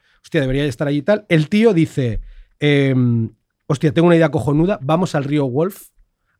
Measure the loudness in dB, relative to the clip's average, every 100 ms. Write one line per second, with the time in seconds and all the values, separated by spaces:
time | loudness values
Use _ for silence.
0 | _ _ -6 -4 -2 -2 -2 -4 -4 -2
1 | -2 -2 0 0 2 2 2 2 0 -2
2 | -4 -4 -10 -16 -20 _ 0 2 2 2
3 | 2 0 -2 -8 _ _ -6 -2 -2 2
4 | 4 4 2 0 -2 0 0 -2 -2 -2
5 | -2 -4 -4 -2 -2 -2 -4 -6 -20 _
6 | _ _ _ _